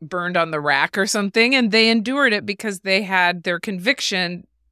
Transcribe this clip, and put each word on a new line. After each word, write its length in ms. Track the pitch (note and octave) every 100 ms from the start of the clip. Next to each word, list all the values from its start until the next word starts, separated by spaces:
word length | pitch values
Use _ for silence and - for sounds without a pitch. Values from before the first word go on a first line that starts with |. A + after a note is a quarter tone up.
burned 360 | D#3 F3+ F3 F3+
on 160 | E3
the 80 | D#3
rack 360 | D3 C#3 D#3+ G#3
or 100 | G3
something, 460 | G#3+ G3+ A3+ A#3
and 180 | C4+ A#3
they 160 | A3 A3+
endured 440 | A3+ G#3 C#4 C4
it 140 | G#3 G#3
because 340 | G3 A3 F#3+
they 220 | F#3+ F#3+
had 400 | F#3+ F#3+ F3 F3
their 160 | F3+ F3
conviction 880 | - F#3 G3 C#4 - F#3+ F3 F3 - _ _